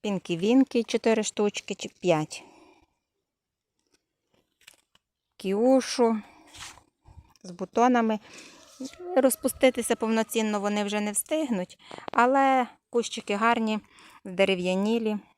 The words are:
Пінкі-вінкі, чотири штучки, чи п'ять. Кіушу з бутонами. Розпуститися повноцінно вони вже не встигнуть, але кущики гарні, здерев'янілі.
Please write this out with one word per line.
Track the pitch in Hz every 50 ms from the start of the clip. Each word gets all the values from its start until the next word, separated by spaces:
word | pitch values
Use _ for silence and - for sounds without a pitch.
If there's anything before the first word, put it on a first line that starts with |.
Пінкі-вінкі, | - 214 202 175 _ - 175 165 180 214 247 269 262 _ - 240 226
чотири | - - 226 - 226 226 214 214
штучки, | - - - 208 208 - - - - 202
чи | - - -
п'ять. | _ _ - 180 165 151 156 - - - - - - - - _ _ _ _ _ _ _ _ _ _ _ _ _ _ _ _ _ _ _ _ _ _ _ _ _ _ _ _ _ _ _ _ _ _ _ _ _ _ _ _ - _ _ _ _ _ _ _ _ _ _ _ _ _
Кіушу | - - 190 196 208 233 254 269 262 240 - - - 240 226 226 214 - - - - _ - - - - - - - _ _ _ _ _ - - - _ _ _ _ -
з | 185
бутонами. | 175 175 190 - _ 226 233 254 247 240 226 220 220 208 - - - - - - - - - - - - 262 262 - - 359 349 359
Розпуститися | 269 254 262 - - - 254 - - - 262 247 247 226 - 254
повноцінно | - 233 220 226 220 220 - - 226 220 214 214 208
вони | 196 208 208 208 208
вже | 202 208 208
не | 208 208
встигнуть, | 208 - - - 311 311 320 262 226 185 180 _ - _ - - - - - -
але | - - 233 254 269 277 277 269 269 262 247 - - _ _ _
кущики | - 240 226 - - 233 - - 202
гарні, | 202 220 233 233 233 226 214 214 208 - _ _ - - - - - _
здерев'янілі. | 196 180 185 196 196 190 180 180 185 185 190 202 214 226 233 226 214 214 202 - _ _